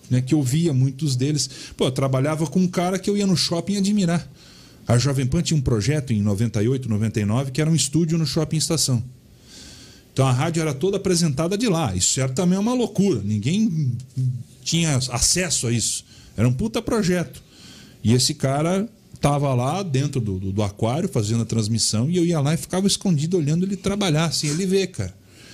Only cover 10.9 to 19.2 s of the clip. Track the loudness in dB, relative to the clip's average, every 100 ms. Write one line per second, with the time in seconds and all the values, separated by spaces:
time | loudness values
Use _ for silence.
10.9 | 0 0 2 2 0 -2 0 0 0 0
11.9 | 0 -2 0 -2 0 2 2 2 0 -2
12.9 | 2 2 2 0 -2 0 0 0 0 -2
13.9 | -4 -8 -4 -2 -4 -10 -14 -4 0 2
14.9 | 0 -2 -2 0 0 -2 -2 -2 -2 -2
15.9 | -6 -10 -20 -12 0 2 2 -2 -4 -2
16.9 | 0 2 0 -2 -10 -20 -20 -20 -20 -20
17.9 | -4 2 2 2 -2 -2 0 0 0 -2
18.9 | -8 -20 -4